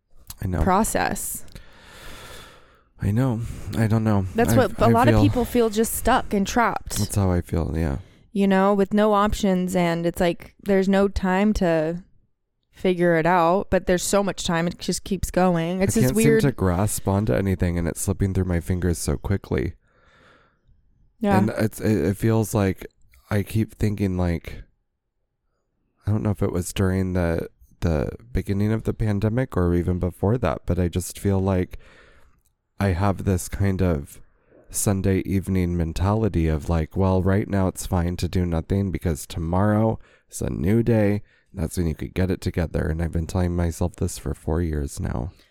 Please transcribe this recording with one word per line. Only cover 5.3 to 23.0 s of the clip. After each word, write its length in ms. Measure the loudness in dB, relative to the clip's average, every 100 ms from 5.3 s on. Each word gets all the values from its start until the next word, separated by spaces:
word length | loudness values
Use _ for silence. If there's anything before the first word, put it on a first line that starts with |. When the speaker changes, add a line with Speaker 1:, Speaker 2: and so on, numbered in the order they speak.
| 2 0
Speaker 2:
feel, 240 | 2 2
just 240 | 0 -2 0
stuck 380 | 0 0 0
and 120 | -2 0
trapped. 520 | 0 0 -2 -6 -4
Speaker 1:
That's 180 | -2 0
how 160 | 2
I 100 | 2
feel, 320 | 0 -2 -2 -2
yeah. 240 | -2 -4 -8 -20 _
Speaker 2:
You 160 | 0 2
know, 260 | 4 4
with 200 | 2 2
no 200 | 2 2
options, 640 | 2 2 0 0 0 0 0
and 300 | 0 0 -4
it's 140 | 0
like, 340 | -2 -2 -10 -12
there's 260 | 0 0 2
no 180 | 2 2
time 460 | 0 0 2 2
to 500 | 2 2 2 0 -4 -10 _ _ _ _ _ _
figure 440 | -4 -2 2 4 4
it 80 | 4
out, 420 | 4 4 2 2
but 160 | 0 2
there's 160 | 0
so 180 | 2 0
much 200 | 0 -2 -2
time, 220 | -2 -2
it 100 | -4
just 240 | -6 -6
keeps 280 | -4 -6 -2
going. 500 | 2 2 2 -2 0
It's 160 | 0 2
Speaker 1:
I 40 |
Speaker 2:
this 80 | 2
Speaker 1:
can't 40 | 4
Speaker 2:
weird 240 | 4 6
Speaker 1:
seem 100 | 4
to 40 | 2
grasp 520 | 0 2 0 -2 0
onto 260 | 0 2
anything, 440 | 0 0 0 0 0
and 100 | -2
it's 140 | -2
slipping 320 | -4 0 0
through 120 | 0 0
my 140 | -2
fingers 380 | -2 -2 0 0
so 200 | -2 -4
quickly. 560 | -2 -4 -2 -4 -4 -8 _ _ _ _ _ _ _ _ _ _ _ _ _ _
Speaker 2:
Yeah. 160 | 2 4
Speaker 1:
And 120 | 2 0
it's, 220 | -2 0
it, 240 | 0 2 2
it 120 | 0
feels 360 | 2 2 0
like 320 | 2 0 0 -10 _